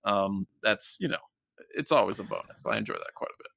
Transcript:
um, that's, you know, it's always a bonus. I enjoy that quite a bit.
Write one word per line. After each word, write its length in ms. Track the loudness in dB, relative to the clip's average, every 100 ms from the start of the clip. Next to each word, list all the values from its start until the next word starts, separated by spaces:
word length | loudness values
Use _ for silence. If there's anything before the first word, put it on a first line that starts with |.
um, 420 | 4 2 2 0 -4 _
that's, 340 | 0 2 -2 -4
you 80 | -2
know, 100 | -4 -8 _ _ _ -10
it's 160 | -6 4
always 300 | 4 4 -2
a 20 |
bonus. 420 | -6 -8 -8 -8
I 120 | -2 -2
enjoy 180 | -2
that 200 | -6 -8 -10
quite 140 | -10
a 80 | -10
bit. 100 | -20